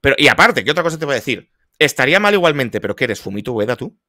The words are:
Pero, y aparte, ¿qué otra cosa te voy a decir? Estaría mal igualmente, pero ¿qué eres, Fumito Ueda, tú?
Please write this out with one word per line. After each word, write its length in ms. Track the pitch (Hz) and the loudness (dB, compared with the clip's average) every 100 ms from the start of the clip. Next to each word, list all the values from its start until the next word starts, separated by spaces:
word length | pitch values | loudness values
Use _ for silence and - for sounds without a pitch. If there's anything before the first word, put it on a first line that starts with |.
Pero, 160 | 139 135 | 0 4
y 100 | 147 | 4
aparte, 360 | 110 208 180 | 4 4 2
¿qué 60 | 104 | -2
otra 120 | 156 | -2
cosa 160 | 165 156 | -2 -4
te 60 | |
voy 80 | 151 | -4
a 40 | 131 | -4
decir? 340 | 123 104 - _ _ - | -4 -8 -10 _ _ -2
Estaría 400 | 147 - 131 180 | 0 2 2 2
mal 140 | 208 | 4
igualmente, 460 | 208 170 147 123 107 | 2 2 0 -2 -4
pero 160 | 98 101 | -6 -4
¿qué 80 | |
eres, 160 | 123 101 | -4 -4
Fumito 320 | - 101 104 | -8 -8 -6
Ueda, 240 | 117 107 120 | -2 -2 -4
tú? 220 | 131 - | -8 -14